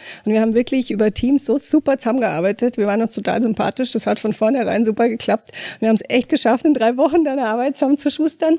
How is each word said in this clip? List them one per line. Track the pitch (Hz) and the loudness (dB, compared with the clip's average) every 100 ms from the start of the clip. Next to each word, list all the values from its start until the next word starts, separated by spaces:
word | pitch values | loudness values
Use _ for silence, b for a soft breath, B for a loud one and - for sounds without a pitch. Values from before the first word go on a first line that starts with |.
| B B - | B B 0
Und | |
wir | 214 | 2
haben | 226 | 2
wirklich | 220 247 262 247 | 2 0 -2 -2
über | 208 214 | 0 0
Teams | - 247 277 - | 0 0 2 2
so | 277 | -2
super | - 311 - 269 | 0 0 2 0
zusammengearbeitet. | 233 254 220 151 185 226 240 240 | 0 0 0 0 -2 0 -2 0
Wir | |
waren | 202 202 | 0 0
uns | 226 | -2
total | - 185 196 | -2 -2 0
sympathisch. | 226 220 208 - 254 | 0 0 -2 -2 -4
Das | 226 - | -2 -2
hat | 208 | -2
von | 214 | -2
vornherein | - 220 262 196 190 | 0 0 2 0 0
super | 220 214 233 | 0 2 0
geklappt. | 226 - 202 - B B B | 0 -2 -4 -4 B B B
Wir | 220 | 0
haben's | 226 - | 2 2
echt | 247 240 | -2 0
geschafft, | 311 - 240 320 | 0 2 2 2
in | |
drei | 262 226 247 | 2 2 2
Wochen | 294 339 | 2 2
deine | 302 269 226 | 0 -2 -2
Arbeit | 226 269 - | -2 -2 0
zusammenzuschustern. | 262 285 294 - 302 - 320 | 0 0 -2 -2 -2 0 0